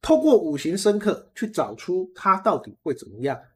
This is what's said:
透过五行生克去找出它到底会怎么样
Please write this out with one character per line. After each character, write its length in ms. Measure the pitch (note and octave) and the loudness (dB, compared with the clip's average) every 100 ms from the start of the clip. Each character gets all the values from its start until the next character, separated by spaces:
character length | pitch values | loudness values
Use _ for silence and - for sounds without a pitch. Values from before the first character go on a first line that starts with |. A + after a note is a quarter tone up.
透 160 | - D#4 | 4 4
过 200 | D#4 A#3 | 6 4
五 200 | E3 C#3+ | 2 -4
行 200 | D#3 F#3+ | -4 0
生 200 | G#3 G#3 | 0 2
克 320 | G#3 - - - | -2 -4 -8 -10
去 140 | G#3+ | -6
找 260 | G#3+ - - | -4 -6 -6
出 340 | - F3+ F#3 - | -6 -4 -6 -4
它 220 | G3 G3 | 0 2
到 200 | G#3+ F#3 | 0 -2
底 200 | - G#2 | -6 -12
会 120 | D#3+ | -8
怎 120 | C3+ - | -8 -10
么 100 | G2+ | -8
样 220 | C3+ B2 _ | -6 -6 _